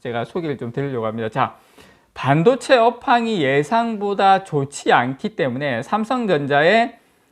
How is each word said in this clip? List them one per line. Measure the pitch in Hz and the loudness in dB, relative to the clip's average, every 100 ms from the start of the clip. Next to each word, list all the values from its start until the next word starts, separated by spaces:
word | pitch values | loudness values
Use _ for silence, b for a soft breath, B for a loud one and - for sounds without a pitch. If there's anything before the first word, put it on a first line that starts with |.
제가 | 123 117 | -8 -6
소개를 | 113 180 160 135 | -6 -6 -6 -8
좀 | 120 | -8
드리려고 | 127 139 123 110 | -6 -6 -4 -6
합니다. | 113 110 | -6 -6
자, | 139 110 b b b b b b | -4 -4 b b b b b b
반도체 | - 131 151 185 269 - 254 | -6 0 4 4 2 2 4
업황이 | 233 240 - 240 226 208 | 4 0 0 0 0 -2
예상보다 | 131 143 147 226 233 214 202 202 196 190 | 0 0 0 -2 -2 -4 -4 2 4 4
좋지 | 190 147 139 - - | 2 -4 -4 -4 2
않기 | 156 123 135 202 | 2 2 -4 -8
때문에 | - 139 127 147 117 | -4 -4 -2 -4 -4
삼성전자의 | - 208 214 254 220 151 139 143 165 226 233 - b b b | -4 -4 -2 -4 0 0 2 2 4 2 0 -6 b b b